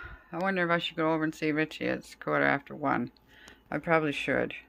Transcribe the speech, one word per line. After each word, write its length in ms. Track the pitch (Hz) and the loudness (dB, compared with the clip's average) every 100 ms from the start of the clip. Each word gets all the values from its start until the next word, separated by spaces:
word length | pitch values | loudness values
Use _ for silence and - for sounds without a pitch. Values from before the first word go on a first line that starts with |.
| - - - | -14 -16 -12
I 60 | 170 | -2
wonder 260 | 190 185 | 0 0
if 60 | 170 | 2
I 80 | 170 | 2
should 180 | - 165 | 0 0
go 160 | 160 | 2
over 120 | 160 | 2
and 100 | 156 | 0
see 180 | - 156 | 0 -2
Richie. 320 | 151 156 - | 0 -2 -2
It's 300 | 127 131 - | -4 -4 -6
quarter 300 | - - 147 | -8 -2 2
after 300 | 139 139 - | 4 2 -2
one. 360 | 139 139 127 120 - _ - - - _ | -4 0 0 -2 -10 _ -20 -20 -20 _
I 80 | 151 | -6
probably 340 | 175 160 156 | 2 2 2
should. 420 | 139 - 127 120 - | -2 0 0 0 -6